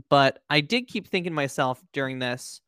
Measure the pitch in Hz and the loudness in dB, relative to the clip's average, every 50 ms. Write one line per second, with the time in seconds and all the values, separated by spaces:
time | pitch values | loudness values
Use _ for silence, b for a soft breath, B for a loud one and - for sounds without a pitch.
0 | - _ 147 143 139 131 - - _ - 147 151 147 143 226 247 247 - - 208 | -2 _ 4 6 6 4 2 0 _ 0 0 0 2 2 -2 -2 -2 -4 -8 -10
1 | - - - 190 170 180 160 151 139 135 - - 139 127 127 - _ _ _ 139 | -8 -4 -4 -4 -4 -2 -2 -2 -4 -2 -2 -2 0 -2 -2 -4 _ _ _ -6
2 | 135 131 131 127 127 123 123 127 - - - - _ | -4 -4 -4 -6 -4 -4 -6 -6 -10 -16 -18 -20 _